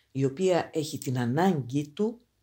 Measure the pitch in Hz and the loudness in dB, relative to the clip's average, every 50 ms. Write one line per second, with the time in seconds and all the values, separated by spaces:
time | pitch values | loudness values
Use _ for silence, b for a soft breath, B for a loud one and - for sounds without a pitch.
0 | b b - 135 135 131 135 156 190 185 175 160 - - - 160 147 151 - - | b b -2 0 0 0 0 0 2 2 2 2 0 -2 -4 -4 -4 -4 -6 -6
1 | - 139 127 127 123 117 127 156 180 196 180 143 117 117 131 147 147 147 - - | -4 -4 -2 0 0 0 2 4 4 4 2 2 -2 -2 -2 -4 -4 -4 -4 -4
2 | 208 226 240 - _ _ _ _ | -4 -4 -4 -8 _ _ _ _